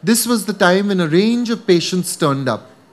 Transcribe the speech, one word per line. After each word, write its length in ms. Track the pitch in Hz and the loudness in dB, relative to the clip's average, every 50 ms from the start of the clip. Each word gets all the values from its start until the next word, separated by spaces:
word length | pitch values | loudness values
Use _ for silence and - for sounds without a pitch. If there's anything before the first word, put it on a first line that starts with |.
| - | 2
This 240 | 165 233 226 - 233 | 0 0 0 0 -2
was 180 | 247 220 190 | -2 -2 -2
the 140 | - 202 - | -6 -2 0
time 280 | 202 175 180 190 202 202 | 2 2 4 2 2 0
when 100 | 202 185 | 0 0
a 80 | 175 156 | 0 2
range 420 | 151 175 202 226 233 240 240 220 | 2 2 2 2 0 -2 -2 -4
of 160 | 233 - - | -4 -6 0
patients 500 | - 180 170 156 - - 185 175 - - - | 2 2 2 2 -2 -4 -4 -4 -4 -4 -2
turned 320 | 175 147 139 135 135 127 | -2 -2 0 -2 -2 -4
up, 200 | 113 101 - - - _ _ _ | -4 -4 -8 -16 -20 _ _ _